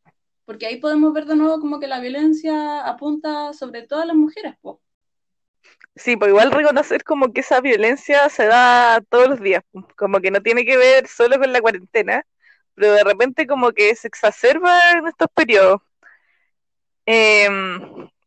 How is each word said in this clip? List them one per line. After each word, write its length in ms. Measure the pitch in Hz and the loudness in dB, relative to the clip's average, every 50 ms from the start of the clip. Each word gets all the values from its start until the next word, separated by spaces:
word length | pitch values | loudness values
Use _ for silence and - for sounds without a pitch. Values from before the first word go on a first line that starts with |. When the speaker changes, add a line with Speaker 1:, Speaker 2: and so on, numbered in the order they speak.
| _ _ _ _ _ _ _ _ _ | _ _ _ _ _ _ _ _ _
Speaker 1:
porque 200 | - 214 220 226 | -20 -16 -12 -12
ahí 100 | 220 247 247 | -12 -10 -6
podemos 340 | 311 302 302 302 302 311 294 | -4 -2 0 2 0 0 0
ver 120 | 311 294 | -2 -4
de 100 | 294 311 | -2 0
nuevo 240 | 302 311 320 320 311 | 0 0 0 -2 -2
como 200 | 302 294 294 285 | -4 -8 -8 -8
que 60 | 277 | -8
la 120 | 269 269 247 | -8 -8 -8
violencia 880 | 247 247 262 285 311 311 311 311 311 311 311 302 302 294 294 294 254 | -8 -8 -6 -2 0 0 0 0 -4 -6 -6 -4 -6 -6 -8 -8 -8
apunta 640 | 247 240 - 277 302 302 302 320 302 302 294 294 294 302 | -10 -10 -8 -8 -8 -8 -6 -6 -8 -8 -8 -10 -10 -12
sobre 300 | - 269 247 226 233 233 | -14 -14 -14 -14 -16 -12
todo 120 | - 285 311 | -8 -8 -6
a 40 | 330 | -4
las 100 | 339 330 | -2 0
mujeres, 400 | 311 302 302 - 427 370 - - _ | 0 0 0 -2 -10 -14 -16 -16 _
po. 200 | - 190 - _ _ _ _ _ _ _ _ _ _ _ _ _ _ _ _ _ _ _ _ _ _ _ _ | -20 -20 -20 _ _ _ _ _ _ _ _ _ _ _ _ _ _ _ _ _ _ _ _ _ _ _ _
Speaker 2:
Sí, 220 | - - 247 240 | -12 -6 -6 -4
pues 120 | 202 208 202 | 0 2 4
igual 220 | 196 208 233 277 | 4 4 4 4
reconocer 520 | 262 294 294 294 262 285 294 - - 294 - | 2 0 0 0 0 0 -2 -2 -4 -6 -4
como 280 | - 311 277 269 247 202 | -4 -4 -2 -2 -4 -4
que 80 | 247 | -4
esa 200 | 269 - 294 254 | -4 -2 -2 0
violencia 680 | 254 277 226 196 220 226 269 - - - 285 285 277 294 | 0 0 -2 0 0 -2 -2 -4 -4 -2 0 2 2 0
se 160 | - - 220 | 0 0 0
da 540 | 214 233 247 247 247 247 247 240 233 226 226 - - | 2 4 4 4 4 4 4 4 2 2 0 -2 0
todos 200 | - 240 254 262 | 2 2 4 2
los 120 | 277 233 | 2 -2
días, 220 | 196 196 180 180 - _ | -2 -2 -2 -2 -4 _
po, 160 | - 185 190 _ _ | -20 -20 -20 _ _
como 240 | - 202 196 196 190 | -6 -4 -2 -2 -2
que 100 | 180 190 | -2 -2
no 100 | 196 202 | -4 -2
tiene 240 | 202 226 226 247 240 | -2 -2 -2 -2 0
que 120 | 233 262 | 0 2
ver 300 | 254 254 254 269 262 254 | 4 4 4 4 4 2
solo 300 | - - - 233 240 269 262 | -2 -2 0 2 2 2 0
con 140 | 269 262 247 | 0 0 0
la 80 | 247 | 0
cuarentena, 640 | 214 226 208 180 185 - - 226 190 196 220 277 - _ _ _ _ _ _ _ _ _ _ | 0 0 -2 -2 -8 -6 -4 -4 -2 -2 -4 -6 -6 _ _ _ _ _ _ _ _ _ _
pero 180 | - 202 208 208 | 0 2 2 4
de 100 | 208 202 | 4 2
repente 420 | 202 196 190 240 269 254 320 302 | 2 2 0 -2 -2 -2 -4 -4
como 240 | 240 285 254 247 240 226 | -4 -2 0 0 -2 0
que 220 | 208 208 208 233 | 0 0 0 0
se 120 | - - | -2 -6
exacerba 840 | 220 - - - 214 - - - 247 302 330 359 359 349 349 349 349 349 | -16 -8 -2 -2 -2 -2 0 0 0 2 2 2 2 4 4 4 4 2
en 140 | 339 311 | 0 -2
estos 200 | 330 - - 339 - - | -6 -4 -4 -4 -2 -2
periodos. 480 | - - 226 208 196 190 185 196 202 _ _ _ _ _ _ _ _ _ _ _ _ _ _ _ _ _ _ _ _ _ _ _ _ - | -2 0 2 4 4 4 4 2 0 _ _ _ _ _ _ _ _ _ _ _ _ _ _ _ _ _ _ _ _ _ _ _ _ -4
Em, 1040 | 226 226 226 220 214 214 208 202 202 196 196 190 185 175 185 - - - - - - _ _ _ | -2 0 2 2 4 4 4 2 2 0 -4 -6 -8 -8 -12 -14 -18 -20 -20 -20 -20 _ _ _